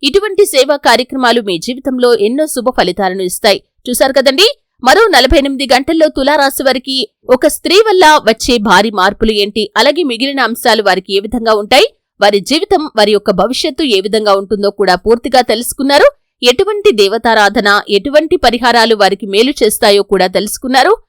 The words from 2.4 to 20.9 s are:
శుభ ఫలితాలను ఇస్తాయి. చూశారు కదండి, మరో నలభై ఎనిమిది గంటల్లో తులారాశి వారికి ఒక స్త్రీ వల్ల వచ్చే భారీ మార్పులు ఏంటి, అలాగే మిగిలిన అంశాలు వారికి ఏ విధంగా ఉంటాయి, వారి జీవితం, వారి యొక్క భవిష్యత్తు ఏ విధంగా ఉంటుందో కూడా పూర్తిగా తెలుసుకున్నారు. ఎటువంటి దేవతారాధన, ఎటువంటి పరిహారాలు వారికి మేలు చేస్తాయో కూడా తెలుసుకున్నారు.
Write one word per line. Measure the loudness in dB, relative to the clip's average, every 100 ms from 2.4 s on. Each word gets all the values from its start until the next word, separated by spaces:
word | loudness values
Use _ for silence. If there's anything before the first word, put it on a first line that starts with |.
| -4
శుభ | -4 -4 -2
ఫలితాలను | -2 -2 -4 -4 -6
ఇస్తాయి. | -2 -2 -2 _ _ -8
చూశారు | -2 0 2
కదండి, | 0 2 0 -2 _ _ 2
మరో | 4 4 2
నలభై | 2 2
ఎనిమిది | 0 -4 0
గంటల్లో | 0 0 0 0 0
తులారాశి | 0 0 0 0 -2
వారికి | -2 -4 -6 -6 _ -2 0
ఒక | 0 -2
స్త్రీ | 0 2 2
వల్ల | 4 4 4 2
వచ్చే | -2 0 -2 2
భారీ | 2 2 0
మార్పులు | -2 0 -2 0
ఏంటి, | -2 -2 -4 0
అలాగే | 0 0 -2
మిగిలిన | -4 -4 -2 -4
అంశాలు | -2 0 0 0
వారికి | -2 -2 -6
ఏ | -4
విధంగా | -6 -2 -2
ఉంటాయి, | 2 2 0 _ _ _
వారి | 0 0 -2
జీవితం, | -4 0 -2 -2 -2
వారి | 0 0
యొక్క | -2 -2
భవిష్యత్తు | -2 -2 -6 -4 -2 -2
ఏ | 0
విధంగా | -2 0 0
ఉంటుందో | -2 -4 -4 -2
కూడా | 0 0 0
పూర్తిగా | -2 2 0 0
తెలుసుకున్నారు. | -2 -4 -6 0 2 2 0 _ _ -2
ఎటువంటి | 0 -2 0 0 2
దేవతారాధన, | 0 0 0 2 2 0 0 0 0 -4
ఎటువంటి | 0 -2 0 0 0
పరిహారాలు | 0 0 2 2 2
వారికి | 2 0 -4
మేలు | 0 0 0
చేస్తాయో | -2 0 2 2 0
కూడా | 0 0 -2
తెలుసుకున్నారు. | -6 -8 -2 0 2